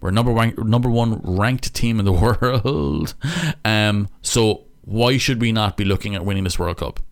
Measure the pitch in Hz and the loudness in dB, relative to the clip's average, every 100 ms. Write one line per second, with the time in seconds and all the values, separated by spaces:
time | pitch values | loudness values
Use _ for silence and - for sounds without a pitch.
0 | 87 101 120 113 113 113 110 117 123 117 | 0 0 2 2 0 0 0 2 2 2
1 | 117 107 - 90 107 127 - - 117 113 | 2 -2 -2 0 0 0 -4 -2 0 2
2 | 101 87 110 117 127 123 107 151 147 - | 2 4 4 2 2 0 0 -2 -2 -2
3 | - - 147 170 165 - 107 107 107 104 | -4 -6 -6 -4 -4 -4 0 2 2 0
4 | 101 - - - 110 101 - - - 104 | -4 -6 -2 2 2 0 -6 -20 -6 0
5 | 117 135 - 123 117 113 104 - 98 92 | 2 2 0 0 0 2 0 0 0 0
6 | 104 98 92 98 95 - 87 85 73 - | -2 -6 -4 -2 -2 -2 -4 -4 -6 -6
7 | - | -8